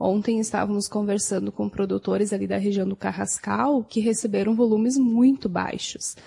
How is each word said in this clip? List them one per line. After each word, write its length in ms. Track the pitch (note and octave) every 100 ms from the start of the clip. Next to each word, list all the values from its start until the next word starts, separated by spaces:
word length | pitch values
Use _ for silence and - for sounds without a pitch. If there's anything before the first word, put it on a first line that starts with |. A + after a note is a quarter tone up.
Ontem 380 | F#3+ G3+ G#3 A3+
estávamos 500 | G#3+ G3+ G3+ G#3 G3+
conversando 640 | G#3 G#3 G3+ - F#3+ G3+
com 180 | - G#3
produtores 640 | - G3 F#3+ F#3+ F#3+ G#3
ali 140 | G3 G3
da 100 | G3
região 320 | G3+ G3 F#3+
do 80 | G3
Carrascal, 880 | G3 F#3+ G3 - - G3+ C4 C#4+
que 160 | A3 A3+
receberam 540 | A3 A3 A3+ G3 G3+
volumes 420 | A3+ A#3 G#3+ A3+ C4+
muito 520 | B3 A3+ C4 C4+ G3+
baixos, 680 | F3+ F#3 - - - - -